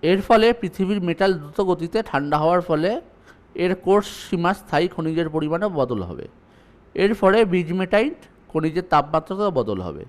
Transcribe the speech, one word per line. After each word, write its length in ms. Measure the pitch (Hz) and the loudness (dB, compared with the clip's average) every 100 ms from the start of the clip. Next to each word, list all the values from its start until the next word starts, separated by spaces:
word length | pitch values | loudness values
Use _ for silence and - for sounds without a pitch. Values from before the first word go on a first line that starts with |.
এর 160 | 156 190 | 2 0
ফলে 260 | - 226 226 | 4 6 6
পৃথিবীর 460 | 233 180 - 190 208 | 2 -4 -4 -2 0
মেটাল 300 | 175 160 190 | -2 0 0
দ্রুত 260 | 180 147 160 | 0 -4 -2
গতিতে 360 | 196 170 160 214 226 | 0 0 0 -4 -2
ঠান্ডা 280 | 139 143 147 | -2 0 0
হওয়ার 240 | 156 180 | 2 2
ফলে 300 | 175 151 175 254 - _ - - _ - | 2 0 0 -2 -8 _ -20 -20 _ -4
এর 180 | 180 185 | -2 0
কোর 260 | 185 202 202 - | 2 2 2 -12
সীমা 280 | - 180 170 | -6 0 0
স্থায়ী 340 | 190 - 151 180 | -2 -2 0 0
খনিজের 400 | - 160 160 160 | -2 -4 -2 -2
পরিমাণে 380 | 156 151 165 208 165 | -2 -2 -2 -2 -2
বদল 220 | 127 113 | -2 -2
হবে। 220 | 87 80 - - _ _ _ - _ - | -6 -10 -14 -18 _ _ _ -20 _ -2
এর 160 | 196 | 0
ফলে 260 | 220 190 208 220 | 2 4 4 2
ব্রিজমেটাইট 720 | 180 165 185 180 208 269 349 - - - | 0 -2 -4 0 0 0 -6 -18 -20 -6
খনিজের 360 | 160 160 160 180 | -4 -2 -4 2
তাপমাত্রাতেও 600 | 151 147 160 156 190 208 | 0 2 -2 -2 -2 -2
বদল 280 | 147 107 98 | 0 -2 -4
হবে। 220 | 90 73 | -6 -10